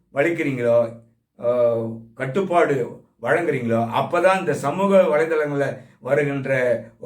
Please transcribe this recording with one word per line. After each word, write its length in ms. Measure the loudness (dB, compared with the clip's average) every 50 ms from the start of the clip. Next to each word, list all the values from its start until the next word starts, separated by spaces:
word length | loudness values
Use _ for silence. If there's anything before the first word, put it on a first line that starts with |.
| _ _ -2
வலிக்கிறீங்களோ, 640 | 0 0 0 0 -2 -2 -2 -2 0 0 2 4 2 2 0 -4 -12 -20 _ _ _ _ _ _ -6
அஹ், 480 | -2 -2 2 2 2 2 2 0 -2 -6 -8 -10 -14 -18 _
கட்டுப்பாடு 640 | -8 -8 -4 -2 -2 -2 0 2 2 2 2 2 -2 -4 -6 -10 -14 -20 _ _ _
வழங்குறீங்களோ, 580 | -2 0 0 0 2 0 -2 -2 -2 0 0 0 0 0 -2
அப்பதான் 440 | -2 -2 0 0 2 2 4 2 2
இந்த 140 | 0 -2 -4
சமூக 480 | -2 -4 -4 -2 0 2 4 4 4
வலைதளங்கள்ல 680 | 4 4 2 0 0 0 0 -2 -2 -2 -2 -2 -2 -4 -4 -8 -14 -20 _ _
வருகின்ற, 520 | -4 -2 0 0 0 0 -4 -4 -4 -2 -2 0 0 0 0 -2 -4 -10 -16 _ -8